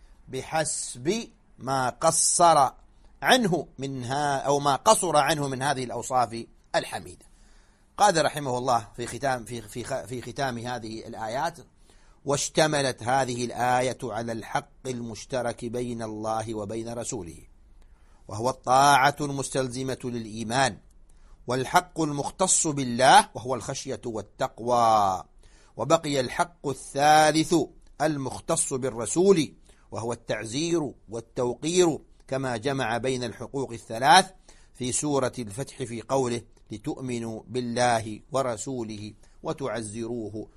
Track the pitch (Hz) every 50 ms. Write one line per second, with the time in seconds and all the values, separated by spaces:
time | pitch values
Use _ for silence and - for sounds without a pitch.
0 | - - - _ - - 123 131 - - 147 160 156 - - - - - - 123
1 | 123 165 214 233 - - _ _ _ _ _ - 110 131 135 135 127 123 - -
2 | 156 165 165 - - - - - 175 170 160 147 135 117 - - - - _ -
3 | - - - - 139 156 247 262 226 180 175 151 - - - - 135 139 135 131
4 | 123 117 135 147 147 143 139 135 - 143 143 143 143 143 135 127 - 131 - -
5 | 190 170 151 196 139 147 165 147 143 139 135 123 131 147 139 131 127 - 113 120
6 | 113 - 131 127 120 107 113 117 113 - - _ _ _ - 165 123 - - 110
7 | 82 90 - - - - - _ - _ - - _ _ _ _ _ _ - -
8 | 202 208 175 160 143 117 - 151 147 131 123 123 123 135 120 113 107 - - -
9 | 120 113 123 113 131 135 127 123 107 110 123 117 107 104 - 127 107 110 135 120
10 | - 101 127 120 110 123 110 - 139 131 120 117 113 123 123 120 110 110 110 110
11 | - 117 110 104 110 110 117 135 156 170 165 - - _ _ _ _ _ _ -
12 | _ _ _ _ - 135 143 147 - - - 175 156 156 151 143 139 127 120 -
13 | 110 120 131 135 131 123 123 120 120 117 - 110 120 123 123 127 127 127 113 -
14 | - 117 101 113 117 117 113 110 101 - - 143 - _ _ - - 131 123 117
15 | 120 113 107 - - - 135 123 117 117 113 - 123 117 110 123 123 120 120 113
16 | 113 110 107 107 110 110 110 113 110 113 110 107 104 101 110 113 113 117 117 120
17 | 110 - - 107 87 82 80 - - - - - - - - - - - - _
18 | - _ - - - - 101 107 117 127 131 - - 120 127 135 139 143 143 127
19 | 131 147 143 - 151 143 139 139 131 - - 139 131 123 117 131 131 131 123 -
20 | - 123 120 117 113 107 107 113 110 107 117 135 135 120 95 - _ - - -
21 | - - - - - - - - - 120 123 131 127 - - 180 175 - - -
22 | 160 151 143 143 135 - - - 190 185 - - - 160 143 143 135 120 117 120
23 | 127 139 175 208 214 - - 120 107 123 131 117 - - 139 - - 139 123 101
24 | - 123 107 107 98 - _ - 135 - - - 113 120 120 120 117 113 110 107
25 | 101 95 92 90 - _ _ - - - - _ _ _ - - 113 139 165 160
26 | 165 151 143 135 123 110 - - 175 170 - _ - 143 131 - - - - 139
27 | 147 151 151 156 156 151 151 160 160 160 175 160 123 - - - - - - -
28 | 147 156 151 139 135 123 - - - - 165 160 - - 143 127 127 127 113 117
29 | 113 - - 165 185 202 190 165 135 - - - - - - _ _ - 107 104
30 | 110 120 117 - - - 120 107 107 110 113 143 165 170 170 165 151 117 - -
31 | _ - 110 117 - _ - 135 123 123 117 - 147 160 175 180 180 165 139 -
32 | - _ - _ - - 135 135 135 131 120 113 107 139 139 135 127 110 117 117
33 | 113 131 120 123 123 113 - - 120 - - 139 127 107 117 110 - - 110 117
34 | 127 147 165 185 190 - - _ _ - - - - _ _ - 123 127 113 -
35 | 147 151 143 135 123 120 - 127 120 101 98 131 139 - - - 127 110 120 110
36 | 104 - 131 135 127 120 117 117 - _ - _ - - 110 101 - 151 - -
37 | 135 127 120 117 117 113 110 107 - - 113 127 123 120 117 123 123 123 120 113
38 | 107 110 107 107 - - 139 131 131 123 113 104 - 139 135 123 113 107 110 104
39 | 107 104 104 - - - _ - - 160 156 - 139 120 104 120 110 104 101 117
40 | 113 113 120 120 110 98 104 110 - - -